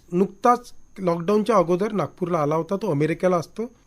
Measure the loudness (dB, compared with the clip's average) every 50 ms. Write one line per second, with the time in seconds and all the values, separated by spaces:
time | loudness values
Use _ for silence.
0 | -10 -4 0 0 0 0 0 0 2 2 2 2 0 -8 -20 -20 -20 -20 -12 -4
1 | -2 -2 -2 0 0 0 0 2 2 4 2 2 4 2 0 0 0 -2 -2 -2
2 | -4 -4 -6 -6 -4 -2 0 0 0 0 0 -2 -2 -2 -4 -4 -2 -2 0 0
3 | 0 0 0 0 0 2 2 0 -2 -4 -8 -10 -10 -10 -12 _ _